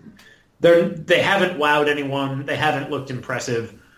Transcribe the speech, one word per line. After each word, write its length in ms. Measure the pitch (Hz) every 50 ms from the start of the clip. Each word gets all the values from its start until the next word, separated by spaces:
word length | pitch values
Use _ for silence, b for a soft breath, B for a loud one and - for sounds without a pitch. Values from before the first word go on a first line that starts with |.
| - - b b b b b b b b _ -
they're, 260 | - 170 170 170 170
they 340 | 165 170 160 - - 175 147
haven't 380 | - - - 175 180 180 - 139
wowed 300 | 147 147 147 151 147 147
anyone. 560 | 147 147 143 135 135 135 135 135 135 135 143
They 100 | 156 143
haven't 340 | 131 147 156 151 139 139 139
looked 200 | 147 135 135 -
impressive. 640 | 131 117 - - 127 117 - 135 120 117 113 110 b b b b b